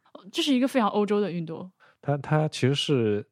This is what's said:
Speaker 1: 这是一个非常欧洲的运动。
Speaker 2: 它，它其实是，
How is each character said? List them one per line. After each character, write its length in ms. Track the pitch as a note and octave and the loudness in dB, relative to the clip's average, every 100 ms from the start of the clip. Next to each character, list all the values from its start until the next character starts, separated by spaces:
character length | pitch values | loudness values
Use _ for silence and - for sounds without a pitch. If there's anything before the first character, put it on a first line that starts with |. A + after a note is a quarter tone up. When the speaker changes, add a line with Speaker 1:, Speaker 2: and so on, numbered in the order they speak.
| _ - F#3+ | _ -20 -12
Speaker 1:
这 120 | - | -6
是 100 | D4 | 0
一 60 | B3 | 2
个 80 | C4 | 2
非 100 | C4 | 2
常 120 | G3+ | 0
欧 160 | G#3 G3+ | 0 0
洲 160 | G#3 | 0
的 100 | G3 | 0
运 140 | F3 D#3+ | -4 -8
动。 260 | D#3+ F#3 _ _ _ | -10 -14 _ _ _
Speaker 2:
它， 120 | - C#3+ | -4 -4
它 280 | - D#3 D#3 | 2 2 2
其 200 | - B2+ | 0 0
实 60 | |
是， 520 | C#3+ - C3+ A2 G#2 - | 0 0 2 2 0 -4